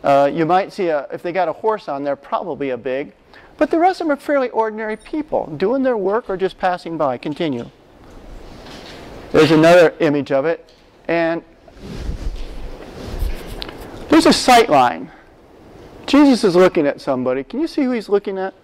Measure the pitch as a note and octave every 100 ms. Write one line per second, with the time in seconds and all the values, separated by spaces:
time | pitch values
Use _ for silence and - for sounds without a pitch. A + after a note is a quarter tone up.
0 | - C#3 C#3+ E3 D#3+ F3+ F3 - F3 D3+
1 | C3 - F3+ E3+ E3+ - A3 G#3+ - C#3
2 | C#3+ C3+ - A3+ F#3+ C3+ C#3 B2 A#2+ C3
3 | D3 _ _ - - - D4+ E4+ F4+ F4+
4 | E4 C#4 - C#4+ B3 - A3 G#3+ A3 A3
5 | - D#4 D4 - - D3+ F#3+ C4+ C4 A#3
6 | F#3+ G#3+ - F#3+ F#3 - F#3+ F3+ F3 D#3+
7 | D3+ B2 D#3+ C#3+ E3+ B2 - _ _ -
8 | - - - - - - - - - -
9 | - - - - D3+ D#3 D#3+ F3 D#3+ -
10 | E3 C#3+ C3+ C#3 D3+ E3 - _ _ _
11 | - E3+ E3 E3 - _ - - - -
12 | - - - - - - - - - -
13 | - - - - - - - - - -
14 | - D#4+ D#4+ A3+ - B3 A3 D3 B2 E2
15 | C3+ - - _ _ - - - - -
16 | - C#4 C#4+ A#3+ G#3 E3+ F#3 F3 C#3+ C#3+
17 | - C3 B2+ C3 C3+ A#3 D#4+ - C4 B3
18 | G3 G3+ G3+ F#3+ F#3+ -